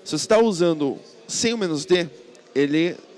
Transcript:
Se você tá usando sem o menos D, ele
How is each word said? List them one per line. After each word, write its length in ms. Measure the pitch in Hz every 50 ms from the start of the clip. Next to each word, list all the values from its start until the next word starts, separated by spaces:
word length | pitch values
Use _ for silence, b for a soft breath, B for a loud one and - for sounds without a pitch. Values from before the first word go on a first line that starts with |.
| -
Se 140 | - 156 151
você 80 | -
tá 140 | - 214 220
usando 580 | 233 226 190 160 175 170 160 151 143 135 95 - - - - - - -
sem 260 | - - 240 226 233
o 40 | 226
menos 260 | 196 170 156 143 143
D, 240 | - 180 180 170 147 - - - - - - _ -
ele 440 | - 135 143 143 147 160 165 175 - - - - -